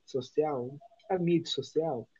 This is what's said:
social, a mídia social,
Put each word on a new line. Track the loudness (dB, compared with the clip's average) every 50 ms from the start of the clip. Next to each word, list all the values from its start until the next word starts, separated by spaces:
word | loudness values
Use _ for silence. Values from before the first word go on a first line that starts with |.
| _
social, | -6 -6 -6 -6 -2 0 0 2 2 0 -2 -4 -6 -8 -12 -16 -20 _ _ _ -2
a | 0
mídia | 2 4 4 4 4 2 0
social, | -4 -4 -6 -2 0 0 0 0 0 -4 -6 -10 _